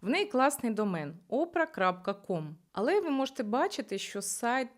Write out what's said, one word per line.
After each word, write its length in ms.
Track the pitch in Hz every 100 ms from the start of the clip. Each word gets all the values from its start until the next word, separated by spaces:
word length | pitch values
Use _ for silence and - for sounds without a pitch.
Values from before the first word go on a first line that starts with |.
В 80 | 180
неї 180 | 339 403
класний 460 | 254 269 269 240
домен 440 | 214 214 175 151 160 _
опра 380 | 254 339 349 320
крапка 480 | - 185 180 -
ком. 420 | 202 - 175 151 156 _
Але 280 | - 233 403
ви 100 | 339
можете 320 | 269 269 269
бачити, 560 | 214 240 370 - 233 196
що 240 | - 202
сайт, 460 | 190 - 233 254 240